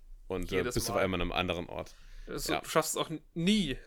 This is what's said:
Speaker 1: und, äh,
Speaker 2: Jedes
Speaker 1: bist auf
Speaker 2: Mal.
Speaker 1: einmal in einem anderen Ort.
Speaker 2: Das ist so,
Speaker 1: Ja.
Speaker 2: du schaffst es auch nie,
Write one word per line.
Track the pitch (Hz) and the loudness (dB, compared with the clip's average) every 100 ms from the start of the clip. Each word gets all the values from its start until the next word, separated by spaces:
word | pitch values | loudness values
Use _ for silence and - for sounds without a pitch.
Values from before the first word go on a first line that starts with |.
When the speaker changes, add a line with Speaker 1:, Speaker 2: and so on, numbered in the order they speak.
| - - - | -16 -16 -6
Speaker 1:
und, | 92 92 | -4 0
äh, | 95 | 0
Speaker 2:
Jedes | 104 123 | 2 0
Speaker 1:
bist | - | 0
auf | 87 | 2
Speaker 2:
Mal. | |
Speaker 1:
einmal | 95 90 | 4 4
in | |
einem | 87 | 2
anderen | - 90 87 85 | 2 0 0 -4
Ort. | 82 - - - - - | -6 -8 -12 -14 -12 -8
Speaker 2:
Das | 143 | -4
ist | 135 | 0
so, | |
Speaker 1:
Ja. | 151 | -2
Speaker 2:
du | - | 2
schaffst | 160 156 - | 2 2 0
es | |
auch | 147 156 - - | -2 -4 -8 0
nie, | 170 214 160 123 | 4 4 2 -2